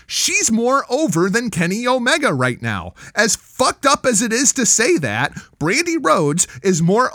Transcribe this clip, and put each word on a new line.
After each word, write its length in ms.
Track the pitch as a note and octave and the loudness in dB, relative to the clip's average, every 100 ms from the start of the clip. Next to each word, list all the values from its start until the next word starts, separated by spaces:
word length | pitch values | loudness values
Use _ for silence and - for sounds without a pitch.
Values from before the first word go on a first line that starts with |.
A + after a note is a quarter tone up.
| - | -10
She's 460 | - - F#4+ F#4 | -4 -2 0 0
more 320 | A3+ A#3+ C4+ - | 0 2 0 0
over 400 | B3 D#4 D#3+ F#3+ | 0 0 2 0
than 180 | G#3 B3 | 0 -2
Kenny 380 | E3 E3+ G3+ B3 | -2 -2 -2 0
Omega 480 | B3+ A#3+ D#4+ C4+ | 0 0 0 0
right 260 | D3 B2+ B2 | 0 -2 -2
now. 320 | A#2 G2+ E2+ - - | -6 -6 -8 -14 -8
As 200 | - A3+ | -2 0
fucked 520 | - - - B3+ - C#4 | -2 -8 -4 -2 0 0
up 180 | D4 | 2
as 160 | C4+ A3+ | 2 0
it 120 | A#3+ | 0
is 200 | A3+ C#4 | 0 0
to 140 | - A#3+ | 0 0
say 320 | - B3 F4 | 2 2 2
that, 340 | C3+ G#2+ C#3 - - _ | 0 -2 -4 -6 -18 _
Brandi 380 | D3+ B3+ E4+ E4 | -2 0 0 -2
Rhodes 480 | D4 C#4+ D3 E3+ - B2+ | 2 2 2 0 -4 -2
is 200 | G3 F3+ | -2 2
more 280 | E3 G#3 B3+ | 2 2 2